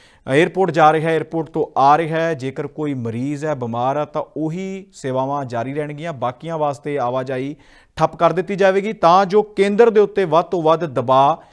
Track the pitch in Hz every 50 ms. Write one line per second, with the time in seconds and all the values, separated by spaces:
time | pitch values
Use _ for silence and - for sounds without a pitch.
0 | _ _ _ _ - 127 131 147 175 180 170 180 190 175 143 165 156 151 156 160
1 | 151 165 160 156 151 156 - 165 156 - - 160 147 - - 117 131 139 147 156
2 | 170 151 160 160 165 165 165 131 127 135 135 - 147 139 - - 151 147 139 127
3 | 117 117 113 120 127 143 147 143 151 156 151 131 120 117 117 120 123 131 139 147
4 | 151 143 - 151 - - - 143 156 156 160 180 190 190 190 190 190 196 _ -
5 | - 135 127 131 131 135 139 143 139 120 120 117 117 131 139 151 151 147 147 143
6 | 156 170 156 120 120 120 127 - 156 165 165 156 151 147 139 135 - 151 143 139
7 | 123 123 123 131 131 131 131 127 135 139 151 _ _ _ - _ _ _ - -
8 | 156 156 - - 170 170 165 175 175 180 202 175 196 190 190 196 196 214 220 214
9 | - 165 175 190 202 180 185 208 208 208 - - 196 202 208 202 233 233 202 208
10 | 208 202 - 196 190 160 147 165 175 175 190 180 156 156 165 160 175 160 123 135
11 | 123 123 131 135 139 143 165 - - _